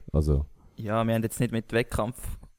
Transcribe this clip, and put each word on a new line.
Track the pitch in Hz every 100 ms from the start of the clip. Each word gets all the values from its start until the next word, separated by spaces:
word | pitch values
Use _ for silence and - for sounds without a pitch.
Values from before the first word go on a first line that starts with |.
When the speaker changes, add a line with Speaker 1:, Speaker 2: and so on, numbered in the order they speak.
| -
Speaker 1:
Also | 78 76 71 73 - - -
Speaker 2:
Ja, | 110 113
wir | 113 113
haben |
jetzt | 110 -
nicht | 123
mit | 113 -
Wettkampf | 113 127 - 110 - - - -